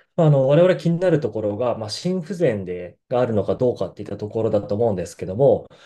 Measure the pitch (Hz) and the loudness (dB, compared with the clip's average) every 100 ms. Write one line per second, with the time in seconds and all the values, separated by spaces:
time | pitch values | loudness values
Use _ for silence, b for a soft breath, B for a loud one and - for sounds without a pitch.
0 | B - 160 139 131 147 180 175 165 170 | B 0 4 4 4 6 6 4 0 0
1 | 180 156 113 110 107 104 123 107 107 - | 2 2 0 -4 -4 -2 -2 -4 -6 -6
2 | 175 185 156 180 160 104 90 87 90 - | -4 -4 -6 -2 0 0 -4 -10 -12 -16
3 | - 123 123 107 95 95 123 107 92 - | -4 0 0 0 0 0 0 0 -4 -8
4 | 104 98 107 113 110 104 - 104 117 92 | -12 -10 -8 -2 0 0 -2 0 0 0
5 | 85 - 87 98 135 101 - B | -6 -8 -8 2 4 4 0 B